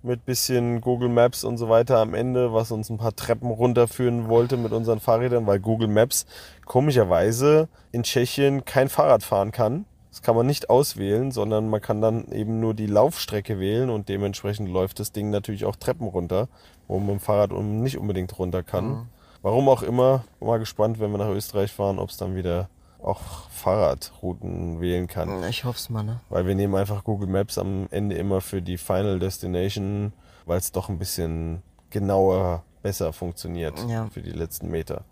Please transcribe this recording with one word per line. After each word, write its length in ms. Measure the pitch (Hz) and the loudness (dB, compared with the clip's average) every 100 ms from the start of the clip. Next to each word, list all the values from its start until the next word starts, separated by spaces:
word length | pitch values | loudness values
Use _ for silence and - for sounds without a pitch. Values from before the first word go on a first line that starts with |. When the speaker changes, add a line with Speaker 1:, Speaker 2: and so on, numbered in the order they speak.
Speaker 1:
Mit 200 | 123 120 - | -4 -6 -2
bisschen 540 | 123 - 123 120 117 | -2 2 2 2 0
Google 280 | 123 123 123 | 0 0 4
Maps 360 | 117 120 - | 6 6 4
und 140 | - 117 | -4 -2
so 100 | 113 | 4
weiter 300 | 113 117 120 | 4 6 4
am 160 | 110 | 4
Ende, 380 | - 123 123 123 | 0 0 2 2
was 200 | 110 113 | 2 0
uns 180 | 110 110 | -4 -4
ein 80 | 110 | -4
paar 160 | 113 | -4
Treppen 360 | - - 113 120 | -4 -2 -2 -2
runterführen 760 | 110 123 120 117 - 123 120 113 | 2 2 4 2 2 0 0 4
wollte 280 | 117 120 127 | 4 4 0
mit 160 | 113 | 0
unseren 260 | 113 113 107 | -2 0 0
Fahrrädern, 460 | - 113 127 120 107 | 4 2 4 2 2
weil 140 | 101 | 2
Google 260 | 104 113 110 | 2 0 4
Maps 380 | 104 123 - - - - - - | 4 4 2 -6 -18 -20 -20 0
komischerweise 1000 | 123 147 127 95 85 101 117 143 156 160 _ _ | 2 4 4 4 4 4 4 4 4 4 _ _
in 100 | 120 | -6
Tschechien 600 | 117 127 123 - 139 139 | 0 0 0 2 2 2
kein 240 | - 135 135 | 0 2 2
Fahrrad 340 | - 139 113 | 4 6 4
fahren 300 | - 98 101 | 4 0 0
kann. 320 | 120 110 147 208 _ _ | 0 0 0 -8 _ _
Das 100 | - | -4
kann 120 | - | 2
man 120 | 117 127 | 4 4
nicht 240 | 147 - | 0 4
auswählen, 600 | 123 143 104 98 107 135 | 4 4 -2 0 0 0
sondern 380 | 123 104 107 110 | -2 0 0 0
man 100 | 107 | -2
kann 200 | - 107 | -2 0
dann 300 | 110 113 - | 2 0 -4
eben 260 | 110 107 113 | -6 -4 -2
nur 160 | 113 | -2
die 120 | 110 107 | -2 2
Laufstrecke 720 | 104 139 - - 104 101 101 | 4 4 2 -6 -6 -4 -2
wählen 300 | 95 110 127 | 0 0 0
und 180 | 107 98 | -2 -4
dementsprechend 600 | 98 101 98 104 104 98 | -2 -2 -4 -6 -4 -2
läuft 300 | 90 95 - | 0 -2 -4
das 140 | 104 | -8
Ding 180 | 104 104 | -4 -2
natürlich 340 | 101 101 101 | -2 -2 -4
auch 120 | 101 - | -4 -4
Treppen 320 | - - 110 | -4 -4 -4
runter, 400 | 90 87 92 123 - - _ - | -4 -2 -2 -2 -8 -20 _ -6
wo 100 | 98 | -4
man 80 | 101 | -2
mit 80 | 101 | -2
dem 40 | |
Fahrrad 320 | - 104 101 | 0 2 2
un-, 300 | 92 104 107 | 0 -2 -2
nicht 140 | 127 135 | -2 -4
unbedingt 380 | 104 95 90 - | -4 -4 -4 -4
runter 240 | 90 92 | -4 -4
kann. 240 | 87 98 110 | -2 -4 -2
Speaker 2:
Mhm. 180 | 139 117 _ _ - | -6 -10 _ _ -6
Speaker 1:
Warum 260 | 101 117 139 | 0 4 6
auch 140 | 123 | 4
immer, 420 | - 123 131 135 117 _ | 2 4 4 4 -2 _
mal 180 | 113 113 | -2 -2
gespannt, 400 | 110 - 107 113 | -2 0 0 0
wenn 140 | 104 | -4
wir 60 | 101 | -2
nach 100 | 104 | -2
Österreich 420 | 98 - 104 101 | -2 -4 -2 -2
fahren, 260 | - 98 95 | -2 -4 -2
ob's 160 | 95 - | -6 -6
dann 180 | 95 | -6
wieder 340 | 92 90 87 90 _ _ _ | -4 -2 -2 -4 _ _ _
auch 180 | - 98 - - - | -6 -6 -8 -14 -16
Fahrradrouten 1300 | - - 101 82 67 - - 92 87 90 87 85 82 | -4 0 4 2 0 -8 -10 -8 -8 -8 -6 -6 -4
wählen 260 | 90 90 87 | -2 -2 -4
kann. 340 | - 82 95 87 | -6 -6 -4 -6
Speaker 2:
Ich 160 | 117 | -6
hoff's 260 | 127 120 - | -6 -8 -8
mal, 120 | 113 | -6
ne? 160 | 107 120 - | -6 -8 -4
Speaker 1:
Weil 160 | 87 90 | -2 0
wir 80 | |
nehmen 200 | 98 101 95 | 0 2 0
einfach 280 | 98 101 | -2 -4
Google 240 | 104 101 95 | -4 -4 -2
Maps 300 | 95 101 - | -2 -2 -4
am 300 | 95 95 95 | -4 -4 -4
Ende 260 | - 104 82 | -4 -2 -2
immer 240 | 95 95 | 0 -2
für 220 | - 98 | -2 -6
die 160 | 87 90 | -4 -8
Final 400 | - 95 101 92 | -2 0 0 0
Destination, 920 | 95 - 90 90 95 101 98 101 104 - - - - | -2 -4 -4 -2 -2 -2 -4 -4 -6 -8 -20 -18 -4
weil's 240 | 87 - | -2 -2
doch 160 | 90 - | -6 -6
ein 100 | 87 | -6
bisschen 640 | 90 - 82 82 82 82 - _ _ | -6 -4 -4 -4 -4 -8 -12 _ _
genauer, 720 | 107 98 98 95 92 92 85 - _ | -4 2 4 4 4 0 -2 -8 _
besser 300 | 101 98 82 | -8 -4 -4
funktioniert 600 | - 90 85 85 85 80 78 120 | -4 -10 -8 -10 -6 -6 -6 -6
Speaker 2:
Ja. 200 | 113 110 | -6 -6
Speaker 1:
für 100 | - | -10
die 80 | 80 | -10
letzten 400 | 82 82 - 82 | -8 -8 -8 -6
Meter. 320 | 82 80 - - | -6 -6 -10 -12